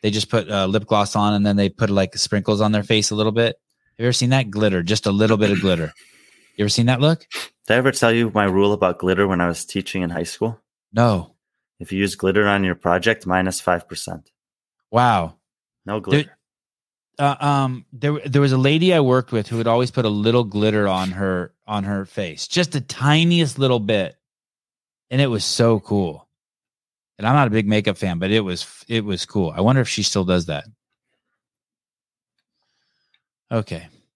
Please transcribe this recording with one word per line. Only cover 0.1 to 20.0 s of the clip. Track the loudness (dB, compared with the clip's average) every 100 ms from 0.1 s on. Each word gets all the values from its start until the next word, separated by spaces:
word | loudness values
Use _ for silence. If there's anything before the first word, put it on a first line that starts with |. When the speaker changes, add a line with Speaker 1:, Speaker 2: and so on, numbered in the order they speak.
Speaker 1:
just | -2 -2
put, | -2 -2
uh, | -2 0
lip | -2 0
gloss | 0 0
on | 0 2
and | 2 2
then | 2
they | 0
put, | 0 -2
like, | 0 0 -2
sprinkles | -4 -2 -2 0
on | 0
their | 0
face | 0 0 0
a |
little | -2 -2
bit? | 2 0
Have | -2 _ _ _ _
you | -2
ever |
seen | 0 2
that? | 0 0
Glitter, | 0 0 0
just | 0 -2 0
a |
little | 2 2 2
bit | 2
of | 2
glitter. | 0 0 -4 -10 -20 _ _ _ _ -4
You |
ever | -2
seen | 2 2
that | 4
look? | 2 2 -4 -14 -14 _ -2
Speaker 2:
Did |
I | 2
ever | 2
tell | 2 2
you | 2 2
my | 2
rule | 2 4 2
about | 2 0 0
glitter | 0 2 2
when | 2
I | 0
was | -2
teaching | -6 -6 -6 -4
in | -4
high | -4
school? | -8 -4 -6 -6 _ _ _
Speaker 1:
No. | 0 2 0 -4 _ _ _ _ _
Speaker 2:
If | -8
you | -2
use | -2 -2
glitter | 0 2 2
on | 2
your | 0
project, | -2 0 0 2 -2 0
minus | 0 0 -2
five | -2 -2 -2
percent. | -14 -12 -14 _ _ _ _ _ _ _
Speaker 1:
Wow. | 0 2 2 -2 -10 _ _ _ _ -8
Speaker 2:
No | -8
glitter. | -2 -2 -2 _ _ _ _ _ _ _ _ _
Speaker 1:
There, | -2 -2
uh, |
um, | -2 0 -2 -6 -12
there, | -6 -4 -4 -2
there | 0
was | 2
a | 2
lady | 2 2 2
I | 4
worked | 4 2 2
with | -4 -4
who | -4
would | 0
always | 0 0
put | 0